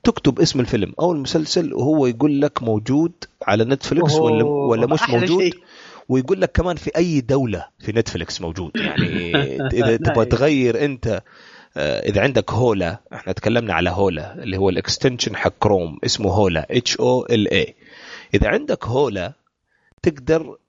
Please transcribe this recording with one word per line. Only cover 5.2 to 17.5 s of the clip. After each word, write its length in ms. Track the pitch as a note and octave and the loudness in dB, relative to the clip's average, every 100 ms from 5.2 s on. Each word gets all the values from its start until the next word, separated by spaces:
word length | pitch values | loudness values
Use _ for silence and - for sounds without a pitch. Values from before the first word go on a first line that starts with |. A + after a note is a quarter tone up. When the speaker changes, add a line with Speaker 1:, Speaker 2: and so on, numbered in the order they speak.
| - F3+ | 2 2
Speaker 2:
شيء. 120 | F3+ - - - - - - | 2 -2 -20 -20 -20 -20 0
Speaker 1:
ويقول 320 | C3 B2+ F#3+ | 0 2 0
لك 120 | F#3 | 2
كمان 240 | - F3 E3 | 0 0 -4
في 140 | D#3+ D#3+ | -4 0
أي 240 | F#3 D3+ | 2 0
دولة 480 | A#2 C3+ B2+ F2+ - _ | 2 0 0 -4 -8 _
في 140 | - | -2
نتفليكس 480 | A2 A2 F2 D#2+ - | 0 0 -6 -8 -8
موجود. 360 | E2+ E2 E2 A3+ | -8 -8 -8 -6
يعني 580 | D#2 D2+ E2 D#2+ F2 C#3+ | -4 -4 -4 -4 -2 0
Speaker 2:
<laughs> 420 | C#3 C2+ C3 G#2+ | -2 -4 -2 0
Speaker 1:
إذا 180 | A2+ A2+ | 2 2
تبغى 180 | - C3+ | 2 0
Speaker 2:
نايس. 120 | A2+ | 2
Speaker 1:
تغير 560 | A#2+ C#3+ C#3+ B2 A2+ | 2 2 4 2 2
أنت، 380 | D3 B2+ A#2 F#2 - - - - - - | -2 -2 -4 -4 -6 -20 -20 -20 -14 -4
آه، 240 | C#2+ A1+ - | -2 -2 0
إذا 120 | G2+ | 2
عندك 300 | B2+ A#2+ - | 2 0 0
هولا، 500 | G#2+ B2 G2+ F2 G2+ _ | 0 2 2 -2 -4 _
إحنا 200 | - - | -14 -8
تكلمنا 420 | G2 G#2+ A#2 A2+ | -4 0 0 0
على 160 | E2 F2+ | 0 0
هولا 440 | F2 G2 D#2 D2+ | 2 0 0 -10
اللي 220 | - G#2+ F#2+ | -12 -8 0
هو 120 | F#2+ | 0
الاكستنشن 680 | F2+ - - C3+ B2 C3 - | 0 -4 -2 -2 0 -4 -2
حق 160 | E2+ - | -4 0
كروم، 400 | G#2+ G2 E2+ D2 | 2 2 0 -4
اسمه 260 | - - G2+ | -4 -2 0
هولا، 360 | F#2+ G2 D#2+ - | 2 2 0 0
اتش 260 | B2 - - | -2 -2 0
او 300 | B2 B2+ - | 2 0 2
ال 240 | A#2 G#2 | 0 2